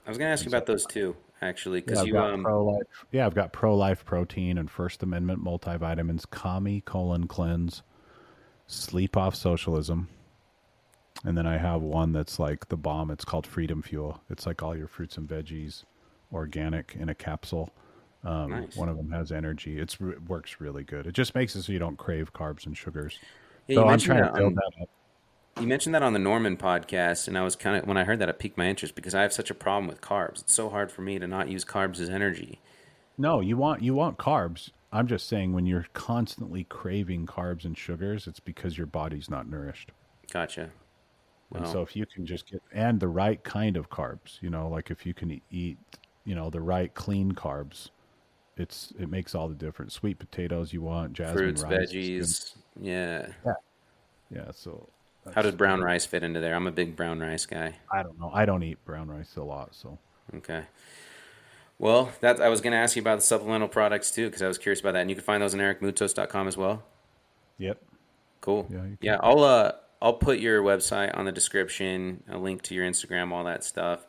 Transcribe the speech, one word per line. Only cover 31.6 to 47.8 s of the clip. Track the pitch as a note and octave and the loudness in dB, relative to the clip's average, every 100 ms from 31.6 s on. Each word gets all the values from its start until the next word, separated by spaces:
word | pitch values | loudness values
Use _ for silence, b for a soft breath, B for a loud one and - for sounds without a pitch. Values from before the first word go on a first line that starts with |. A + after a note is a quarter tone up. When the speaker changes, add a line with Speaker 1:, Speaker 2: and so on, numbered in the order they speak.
Speaker 1:
carbs | - G2+ F#2+ F2+ | -4 -2 -2 -2
as | F2 | -4
energy. | F#2+ G2+ E2+ D#2+ - b b b b b - | 0 0 -2 -8 -16 b b b b b -2
Speaker 2:
No, | D3 D3 | 2 2
you | F#2+ A#2+ | 2 2
want, | C#3+ - | 2 2
you | A#2+ | 2
want | C3+ D#3+ - | 2 0 0
carbs. | - D3 F2 E2 - _ - | 2 2 0 -6 -14 _ -4
I'm | G#2+ A#2+ | 0 2
just | G#2 - | 0 0
saying | G#2+ F#2 | 0 2
when | F2+ F2+ | 2 2
you're | F2+ E2+ | 2 -2
constantly | - - A#2 A2 - G#2 F#2 | -8 -4 -2 -2 -4 -8 -8
craving | F2 - F2+ G2+ F#2 F2 E2 | -8 -8 -4 -2 -2 -4 -4
carbs | - F2 E2+ | -4 -4 -4
and | E2+ D#2 | -6 -8
sugars, | - E2 G2 G#2 F2 | -8 -6 -4 -6 -8
it's | - | -14
because | - - F2+ E2 | -14 -8 -6 -4
your | D#2+ | -4
body's | D#2+ D#2 D2+ - | -4 -4 -6 -8
not | C#2 - | -8 -8
nourished. | D#2 C3+ - - - _ _ - | -8 -10 -12 -18 -20 _ _ -10
Speaker 1:
Gotcha. | F2 E2 - E2 - _ _ _ _ _ _ - | -6 -6 -6 -12 -14 _ _ _ _ _ _ -12
Speaker 2:
And | E2+ | -8
Speaker 1:
Wow. | E2+ | -4
Speaker 2:
so | F2+ | -4
if | E2+ G#2+ | -4 -6
you | G#2+ | -8
can | - F2 | -8 -8
just | F2+ - | -8 -10
get, | G2 - | -14 -8
and | G#2+ A#2 A2 | 0 2 4
the | F2+ | 2
right | E2+ G#2 G#2+ | 2 2 0
kind | - G#2 G#2+ F2 | -4 0 0 0
of | D2+ | -4
carbs, | - D2 - - - | -6 -6 -8 -16 -10
you | F2 | -6
know, | E2 D#2+ | -4 -4
like | D#2+ - | -4 -6
if | E2 F2 | -8 -8
you | |
can | - E2+ | -6 -6
e-, | D2 - | -8 -10
eat, | F2+ F2 - _ - _ _ | -6 -6 -8 _ -20 _ _
you | A2 | -8
know, | F2 D#2+ | -6 -4
the | E2 | -4
right | E2 F#2 F2+ | 0 0 0
clean | - - G2+ G2 | -4 -2 0 0
carbs, | F2 D2+ C#2+ C#2+ - | -2 -4 -6 -8 -14